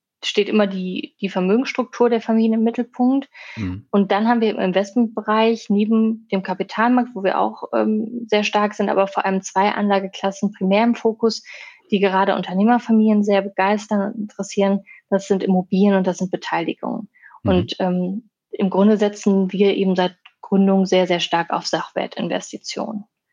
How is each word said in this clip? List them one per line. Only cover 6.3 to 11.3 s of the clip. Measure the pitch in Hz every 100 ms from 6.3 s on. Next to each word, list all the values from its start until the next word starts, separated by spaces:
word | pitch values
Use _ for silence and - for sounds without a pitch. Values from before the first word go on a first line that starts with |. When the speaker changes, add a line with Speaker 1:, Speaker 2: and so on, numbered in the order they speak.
Speaker 1:
dem | 196
Kapitalmarkt, | 190 185 185 - 233 247 247
wo | 190
wir | 190 -
auch, | 208 220 -
ähm, | 226 220 214 220 240 233
sehr | 208
stark | 208 208 208
sind, | - 202
aber | 190 196
vor | - 196
allem | 190
zwei | - 190 196
Anlageklassen | - 202 196 190 - 196 196 202
primär | 208 190 202
im | 233 233
Fokus, | 226 220 226